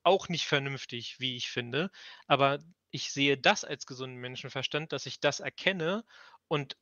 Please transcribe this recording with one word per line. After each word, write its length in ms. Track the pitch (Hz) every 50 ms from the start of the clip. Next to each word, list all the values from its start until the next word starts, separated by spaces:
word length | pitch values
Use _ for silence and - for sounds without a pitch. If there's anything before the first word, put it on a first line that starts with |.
| -
auch 260 | 170 190 190 - -
nicht 180 | 175 151 - -
vernünftig, 720 | 156 143 139 139 139 127 - - 127 117 113 - - -
wie 160 | 127 131 123
ich 120 | 123 - -
finde. 440 | - 127 120 120 120 143 175 196 - - - - - - -
Aber 320 | - 147 135 139 135 143 147 160 165 - _ _ _
ich 220 | - 139 - - -
sehe 240 | 143 139 143 139
das 280 | 135 123 180 208 - -
als 220 | - 151 - -
gesunden 320 | - 135 123 131 131 127 123
Menschenverstand, 760 | 123 127 131 127 - 127 - 135 127 - - 151 156 - 151
dass 140 | 135 -
ich 140 | 131 - -
das 180 | - 147 139 -
erkenne 680 | - 135 - - - 180 196 180 156 165 196 226 - _ - - - - - - _ -
und 280 | 160 143 139 - - _